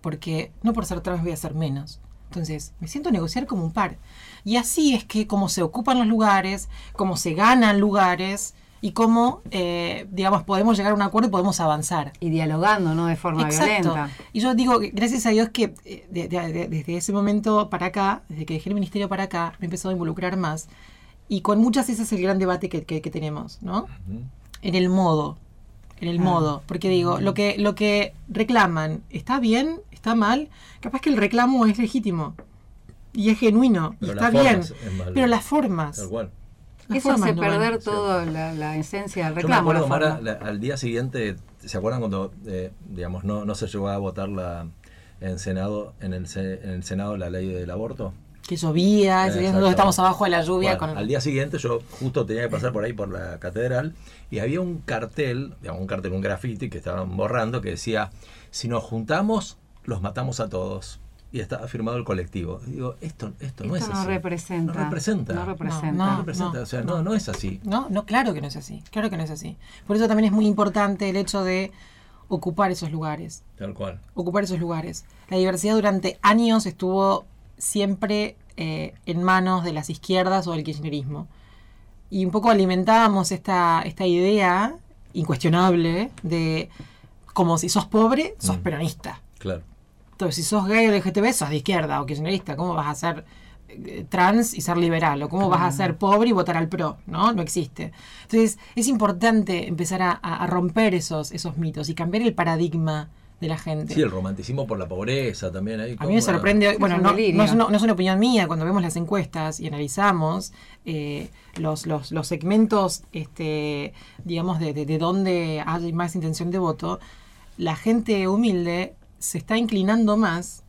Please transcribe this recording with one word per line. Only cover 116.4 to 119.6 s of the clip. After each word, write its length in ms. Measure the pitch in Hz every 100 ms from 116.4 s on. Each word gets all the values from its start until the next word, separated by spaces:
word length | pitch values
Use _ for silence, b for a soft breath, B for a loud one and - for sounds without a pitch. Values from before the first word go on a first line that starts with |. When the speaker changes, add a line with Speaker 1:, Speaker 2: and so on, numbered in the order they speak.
| 175
Speaker 1:
de 100 | 185
voto, 420 | 175 160 165 180 B B B B B -
la 180 | 170 160
gente 540 | 220 233 226 208 185
humilde 640 | 202 233 180 170 170 185 - - -
se 180 | - 165
está 180 | -
inclinando 580 | 220